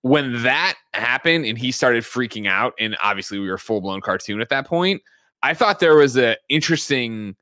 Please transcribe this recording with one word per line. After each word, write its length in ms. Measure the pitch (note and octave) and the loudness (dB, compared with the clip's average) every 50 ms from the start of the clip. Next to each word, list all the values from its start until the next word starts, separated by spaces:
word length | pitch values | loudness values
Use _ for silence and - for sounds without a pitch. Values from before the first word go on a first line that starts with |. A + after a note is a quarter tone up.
When 400 | - B2+ C#3 D3+ C#3 C3 A#2+ A#2+ | 4 4 2 4 2 0 -4 -2
that 320 | A#2 B2 C3 D3+ F3 F#3+ - _ _ _ | 0 0 2 2 0 -2 -2 _ _ _
happened 540 | - - A2+ A#2+ B2 C3+ - E3+ E3 E3 D3 | -6 -2 0 0 0 0 2 2 2 2 0
and 100 | A2 A2+ | -2 -4
he 140 | A2+ B2 D#3 | -4 -4 -4
started 320 | - - - B2+ A#2+ A#2 | -2 2 2 2 2 2
freaking 460 | A2+ - - B2+ B2 A2+ - A2 G#2 G2 | 0 -4 -4 -6 -6 -4 -6 -6 -2 -2
out, 260 | F#2+ G2 A#2 B2 - - | 0 0 0 -2 -2 -4
and 160 | A2 A2 G#2+ - | -4 -4 -4 -2
obviously 380 | F#2 G#2 G2+ G2 F#2+ - G2+ G2+ | -2 -2 -2 -2 -6 -8 -8 -6
we 100 | G2 F#2+ | -4 -6
were 100 | F#2 F#2+ | -6 -6
full-blown 420 | - - A2+ G#2 F#2 G2 F#2+ G2 | -4 -4 -4 -4 -4 -6 -8 -6
cartoon 400 | F#2 - F#2 F#2+ - - G2+ G#2+ | -4 -4 -6 -6 -6 -8 -8 -8
at 80 | A#2 - | -4 -4
that 180 | C#3 C3+ C3+ | -4 -4 -4
point, 360 | - E3+ E3+ F3+ F#3+ G3 - _ _ _ _ _ _ _ _ - | -4 -2 0 0 0 -2 -4 _ _ _ _ _ _ _ _ -2
I 100 | C#3 D#3+ | -2 0
thought 240 | - A#3+ G#3 G3+ - | 2 2 0 2 2
there 160 | F3+ E3 D#3 | 4 6 8
was 220 | D3+ C#3+ C#3 B2 | 8 6 6 6
a 200 | C3 B2 A2+ A2 - _ _ | 4 2 2 0 -2 _ _
interesting 880 | C#3 D#3 D3 - E3+ C#3+ - - C#3+ C3 A#2+ A2+ A2+ A2 G#2 G2+ F#2+ _ | -2 -2 0 0 -2 -2 -2 -2 -2 -2 -2 -4 -8 -10 -10 -12 -12 _